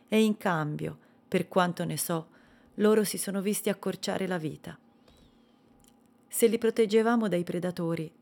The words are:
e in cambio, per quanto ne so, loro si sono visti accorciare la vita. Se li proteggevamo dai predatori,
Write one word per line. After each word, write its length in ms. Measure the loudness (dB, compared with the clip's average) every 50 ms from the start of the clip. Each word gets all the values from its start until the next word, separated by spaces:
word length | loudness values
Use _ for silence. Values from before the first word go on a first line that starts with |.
| _ -2
e 160 | 2 4 4
in 140 | 4 2 0
cambio, 600 | 0 0 0 0 0 -2 -4 -4 -6 -8 -8 -10 _ _ _ _ _ -2
per 220 | -2 -2 0 0
quanto 340 | 2 2 2 2 0 -4 -4
ne 140 | -4 -4 -4
so, 300 | -4 -4 -4 -4 -6 -8 _ -20 _ _ -20 -20 _ _ _
loro 280 | 0 2 4 4 4 2
si 140 | 0 -2 -6
sono 240 | -6 -6 -4 -4
visti 260 | -2 -2 -2 -2 -2 -2
accorciare 580 | -2 -2 -4 -6 -6 -6 -4 -4 -4 -2 -2 -4
la 100 | -4 -4
vita. 400 | -4 -6 -8 -8 -12 -16 -16 -18 _ _ _ _ _ _ -20 -20 -20 _ _ _ _ _ _ _ _ _ _ _ _ _ _ _ _ _ _ _ _ -10
Se 200 | -2 2 2 4
li 100 | 4 4
proteggevamo 720 | 0 2 2 2 2 4 4 4 4 4 4 2 2 2
dai 160 | 0 0 -2
predatori, 640 | -2 -4 -4 -4 -4 -4 -2 -2 -2 -2 -4 -6 -8 -12 _